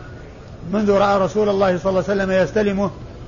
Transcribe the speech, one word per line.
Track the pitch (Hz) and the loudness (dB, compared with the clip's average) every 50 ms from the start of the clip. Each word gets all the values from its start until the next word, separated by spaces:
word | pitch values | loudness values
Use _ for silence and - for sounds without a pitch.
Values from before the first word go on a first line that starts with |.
| - - - - - - - - - - - - - 170 180 | -6 -14 -16 -16 -16 -18 -18 -18 -18 -18 -16 -14 -8 -4 -2
منذ | 214 214 202 | 0 2 4
رأى | 196 196 202 202 202 196 | 4 4 4 4 4 2
رسول | 190 170 - 214 214 202 | 2 2 2 0 2 2
الله | 196 196 196 190 180 175 | 2 2 2 2 2 2
صلى | - 190 | 0 0
الله | 190 185 170 190 | 0 0 0 0
عليه | 208 196 196 | 0 0 0
وسلم | 185 | 2
يستلمه | 190 190 180 - - 214 208 202 196 196 202 185 - - - - - - - | 2 2 2 2 2 0 0 2 0 0 -2 -2 -4 -6 -14 -16 -14 -16 -16